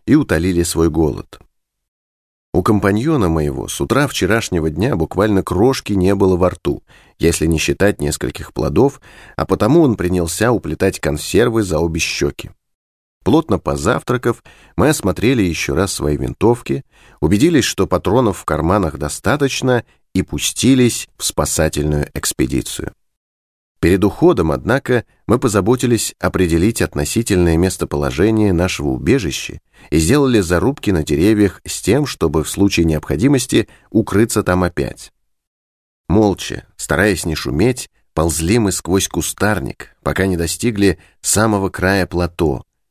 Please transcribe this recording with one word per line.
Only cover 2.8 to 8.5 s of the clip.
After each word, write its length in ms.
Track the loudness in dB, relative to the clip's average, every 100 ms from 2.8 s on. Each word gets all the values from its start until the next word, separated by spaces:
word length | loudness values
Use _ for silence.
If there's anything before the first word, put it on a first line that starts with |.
| 2 0 0 2 2
моего 380 | 0 -2 -4 -8
с 120 | -6
утра 280 | -2 0 0
вчерашнего 640 | 0 0 0 -2 -2 -2
дня 240 | -2 -2 -2
буквально 480 | -2 0 2 2
крошки 500 | 0 2 2 2 -2
не 220 | 0 2 2
было 200 | 2 2
во 120 | 0
рту, 320 | 0 -4 -6 -8 -20 _ -2
если 260 | 0 2 0
не 140 | 0
считать 420 | 0 0 0 0
нескольких 500 | -4 -4 -6 -8 -10